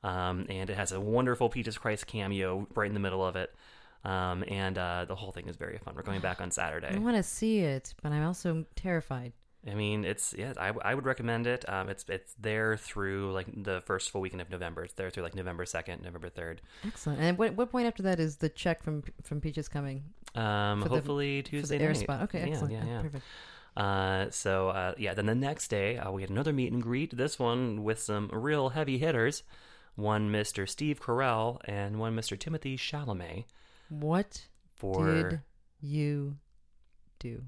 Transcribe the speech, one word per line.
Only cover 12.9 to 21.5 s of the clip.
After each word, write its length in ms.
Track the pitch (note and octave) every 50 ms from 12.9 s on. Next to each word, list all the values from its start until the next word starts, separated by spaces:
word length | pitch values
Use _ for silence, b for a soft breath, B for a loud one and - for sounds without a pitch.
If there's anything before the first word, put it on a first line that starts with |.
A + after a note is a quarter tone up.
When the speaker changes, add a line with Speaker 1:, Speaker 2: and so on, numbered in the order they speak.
| - - G2+ F#2+ F#2+ G2 G2 G2 F#2+
Speaker 1:
like, 160 | F#2+ F2+ F#2 - G#2 G2
the 160 | G2+ F#2+ F2+ -
first 240 | - G2+ F#2 - - -
full 80 | G2+
weekend 200 | F#2+ F#2 F2+ F#2
of 100 | F2 F2+
November. 340 | F#2 F2+ F2+ E2+ E2+ E2 E2+
It's 100 | F2 -
there 160 | - F#2+ F#2
through, 140 | - - F2
like, 100 | E2+ -
November 320 | F#2+ F2+ F2+ F2 E2+ F2+
second, 360 | - - E2 E2 - F2 - F2
November 240 | F#2 F2 E2+ E2 F2
third. 340 | - - E2+ E2 E2 - - B B B B
Speaker 2:
Excellent. 340 | G3+ - - - D3+ D3 C#3
And 160 | D3+ E3+ F3+
what, 180 | F3+ A3+ A3 F#3
what 180 | F#3+ B3 A#3+ -
point 160 | B3+ A#3+ A#3
after 160 | A3+ - F#3+
that 160 | F#3+ F#3 E3
is 160 | D#3+ D#3 D3
the 120 | - - D#3
check 360 | - - - F3+ E3 E3 -
from, 180 | - D#3 D3+ C#3+ - - - -
from 160 | - D3+ D3
Peaches 280 | C#3 D#3 D3 - C#3+ -
coming? 360 | - D3 C#3+ C3+ C3+ C3+ C#3+ D3+ - - - - -
Speaker 1:
Um, 440 | A#2 A2+ G#2+ G#2 G#2 G#2 G2+ G#2 G#2
Speaker 2:
For 80 | G2+ -
the, 60 | B2
Speaker 1:
hopefully 480 | C#3+ C#3 C#3+ C#3+ C#3+ C#3+ C#3+ C#3 C#3 C3+
Speaker 2:
for 60 |
Speaker 1:
Tuesday 300 | -